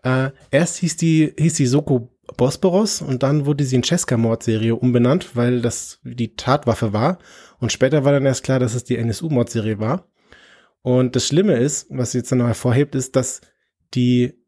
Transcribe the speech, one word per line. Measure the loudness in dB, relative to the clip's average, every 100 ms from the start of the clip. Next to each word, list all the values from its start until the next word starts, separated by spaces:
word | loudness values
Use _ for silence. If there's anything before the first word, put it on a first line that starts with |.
äh, | 0 0 -2 -6 _
erst | 0 0 -2
hieß | -4 0
die, | 2 4 2 2
hieß | 0
die | 2 2
Soko | 2 2 -2 -2 _ -20 -2
Bosporos | -2 2 0 2 0 -4
und | -4 -2
dann | 0 0
wurde | 0 0
sie | 2
in | 0
Cesca-Mordserie | 0 -2 0 0 0 0 -2 0 0 0
umbenannt, | 2 2 2 0 -2
weil | -2 0 0
das | -2 -6 -12 -16
die | -16 -8 -8 -6
Tatwaffe | 0 0 0 -2 -2
war. | 0 0 -2 -10 -20 -20 _
Und | -6
später | 0 2 2
war | 2
dann | 2 2
erst | -2
klar, | -2 0
dass | 0
es | -4
die | -4 -4
N-S-U-Mordserie | -2 -4 -2 -2 0 -2 -4 -4
war. | -2 -4 _ _ _ -20 _ _ _ _
Und | 0 2 2 0
das | 0
Schlimme | 2 2
ist, | 2 2 -2 -8
was | -6 -4
sie | -4
jetzt | -2
noch | 0 2
hervorhebt, | 0 0 2 0
ist, | -2 -2 -2
dass | -2 -8 _ _ _ _ _
die | -2 2 2 0 -4